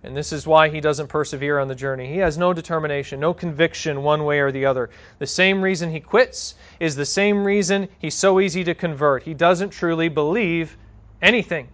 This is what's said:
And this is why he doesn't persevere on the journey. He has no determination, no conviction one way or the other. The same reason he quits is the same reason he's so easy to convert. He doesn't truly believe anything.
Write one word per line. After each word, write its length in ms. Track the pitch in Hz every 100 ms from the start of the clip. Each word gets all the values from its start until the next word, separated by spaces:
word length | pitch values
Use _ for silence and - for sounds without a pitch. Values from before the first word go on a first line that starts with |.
And 120 | 131 135
this 160 | 151
is 140 | 151 156
why 220 | 156 156
he 120 | 151
doesn't 280 | 151 143 147
persevere 500 | 151 143 139 143 143
on 80 | 135
the 80 |
journey. 320 | 127 139 131 127
He 120 | 170
has 200 | 180 151
no 140 | 180
determination, 680 | 175 - 160 151 143 139 135
no 160 | 156
conviction 680 | 175 175 147 165 - 160 139
one 200 | 143 151
way 140 | 151 147
or 140 | 139
the 140 | 135 135
other. 240 | 127 117 - - _
The 80 | 139
same 340 | - 185 190
reason 300 | 190 185 170
he 80 | 160
quits 560 | - 220 254 - - - - -
is 160 | 165
the 100 | 139
same 380 | 143 - 202 202
reason 460 | 202 202 180 196 190 -
he's 160 | 160
so 240 | - 196 190
easy 240 | 196 170
to 140 | 175 -
convert. 480 | 175 143 147 131
He 100 | 156
doesn't 360 | 147 170 175 196
truly 380 | - 170 165 165
believe 680 | 151 151 208 196 165 160 - - - - -
anything. 460 | 180 233 - 160 127